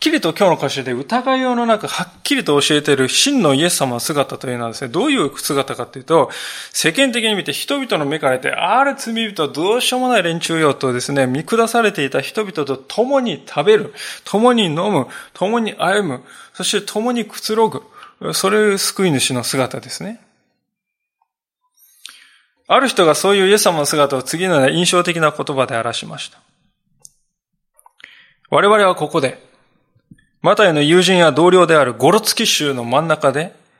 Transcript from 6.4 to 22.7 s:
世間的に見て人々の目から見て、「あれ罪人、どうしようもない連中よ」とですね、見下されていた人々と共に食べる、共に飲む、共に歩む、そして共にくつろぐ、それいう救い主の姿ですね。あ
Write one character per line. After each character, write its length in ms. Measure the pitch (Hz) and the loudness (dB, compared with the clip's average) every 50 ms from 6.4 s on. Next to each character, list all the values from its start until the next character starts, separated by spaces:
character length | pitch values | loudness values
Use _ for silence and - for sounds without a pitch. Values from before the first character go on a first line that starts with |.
| - - - - - - - | -12 -12 -12 -14 -14 -10 -6
世 180 | - - 160 | -2 -2 0
間 180 | 160 262 277 262 | 2 2 0 0
的 140 | 226 240 220 | 0 -2 -2
に 100 | 220 208 | 0 -2
見 80 | 180 | -2
て 120 | - 147 143 | -4 -6 -8
人 260 | - - - 277 277 | -8 -6 -4 -4 -4
々 160 | 262 - 202 | -2 -2 -2
の 80 | 160 143 | -2 -2
目 140 | 139 156 151 | -2 -4 -2
か 100 | 156 135 | 0 0
ら 80 | 127 | 0
見 60 | 127 | 0
て、 100 | 139 135 | -2 -4
「あ 320 | 131 - 170 185 220 254 277 | -2 -2 0 0 2 2 2
れ 100 | 277 269 - | 0 -2 -4
罪 160 | - 233 226 226 226 214 | -8 -6 -4 -4 -4 -4
人、 160 | 202 165 151 135 | -4 -4 -4 -4
ど 280 | - 147 170 202 226 | -2 -2 0 0 0
う 40 | 247 | 0
し 100 | - - | 0 -2
よ 40 | 254 | -2
う 60 | 254 | 0
も 80 | 254 254 | 0 2
な 80 | 240 208 | 2 2
い 40 | |
連 180 | 170 170 165 170 | 2 0 -2 -4
中 200 | - - 165 160 | -4 -2 0 2
よ」 140 | 156 143 131 | 2 2 2
と 160 | - 139 127 | 2 -2 -2
で 80 | 123 123 | -2 -2
す 100 | - - | -4 -2
ね、 160 | 143 139 131 | 0 0 2
見 160 | 127 127 151 | 2 0 -4
下 260 | 160 - 226 226 226 226 | -2 0 0 2 2 2
さ 120 | 240 233 | 2 2
れ 100 | 226 202 | 2 2
て 140 | 196 165 139 | 0 -2 -4
い 60 | 131 | -2
た 100 | - 139 | -2 -4
人 220 | 131 - - 226 | -4 -4 -6 -6
々 100 | 214 190 | -6 -4
と 240 | - 160 143 139 131 | -4 -4 -4 -4 -6
共 440 | 131 - - - 208 247 262 277 269 | -8 -8 -6 -2 -2 0 2 0 0
に 220 | 247 220 151 - - - | 0 -2 -4 -8 -10 -6
食 160 | - 147 151 | -4 0 4
べ 140 | 208 220 - | 4 4 4
る、 160 | - - - - - - - - - | 2 -4 -10 -14 -14 -14 -14 -16 -8
共 280 | - - 208 233 247 | -4 0 2 4 4
に 140 | 240 226 202 | 4 4 2
飲 260 | 165 143 170 190 214 | 0 0 -2 0 0
む、 140 | 190 139 117 - - - - - | 0 0 -2 -2 -8 -16 -20 -20
共 260 | - - 180 202 233 240 | -6 -4 -4 -2 0 -2
に 140 | 220 196 - - | -2 -4 -4 -2
歩 280 | 160 180 196 208 196 | 0 0 2 0 0
む、 160 | 151 123 127 - - - - - - | -2 -6 -8 -12 -18 -20 -20 -20 -18
そ 100 | _ - | _ -8
し 80 | 185 - | -4 -4
て 160 | 214 190 208 | -2 -4 -4
共 260 | - - 214 226 247 | -4 -6 -4 -2 -2
に 120 | 240 233 214 | -2 -4 -6
く 160 | 214 - - | -8 -10 -10
つ 140 | - - 214 | -6 -2 0
ろ 160 | 226 220 185 | 2 2 0
ぐ、 120 | 131 - - - - - - - _ _ - - 165 | 0 -6 -12 -16 -20 -20 -20 -20 _ _ -8 -6 -2
そ 160 | - - 190 | -2 0 2
れ 80 | 208 214 | 2 2
い 160 | 214 208 196 | 2 2 2
う 20 | |
救 300 | 190 - - - - 190 | 0 -2 -4 -2 0 2
い 40 | 175 | 2
主 220 | 143 123 - - | 2 2 0 0
の 100 | 131 123 | -2 -4
姿 380 | 117 - - 135 127 117 - 127 | -4 -2 -2 -2 -2 -2 -4 -10
で 80 | - 123 | -12 -12
す 140 | - - | -12 -12
ね。 180 | 156 202 233 - _ _ _ _ _ _ _ _ _ _ _ _ _ _ _ _ _ _ _ _ _ _ _ _ _ _ _ _ _ _ _ _ _ _ _ _ - - - - - _ _ _ _ _ _ _ _ | -10 -12 -12 -14 _ _ _ _ _ _ _ _ _ _ _ _ _ _ _ _ _ _ _ _ _ _ _ _ _ _ _ _ _ _ _ _ _ _ _ _ -20 -20 -20 -20 -20 _ _ _ _ _ _ _ _
あ 100 | - | 0